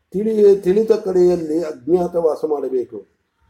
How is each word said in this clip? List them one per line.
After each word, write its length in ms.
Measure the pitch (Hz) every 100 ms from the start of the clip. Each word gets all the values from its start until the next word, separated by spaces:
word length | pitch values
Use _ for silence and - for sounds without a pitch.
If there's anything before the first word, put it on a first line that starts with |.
| _
ತಿಳಿ-, 440 | 185 220 220 202 196
ತಿಳಿದ 340 | 180 202 220
ಕಡೆಯಲ್ಲಿ 760 | 208 190 185 180 175 156 156
ಅಜ್ಞಾತವಾಸ 800 | 160 139 123 180 175 175 165 135
ಮಾಡಬೇಕು. 640 | 156 147 131 127 117 104 - _ _ _ _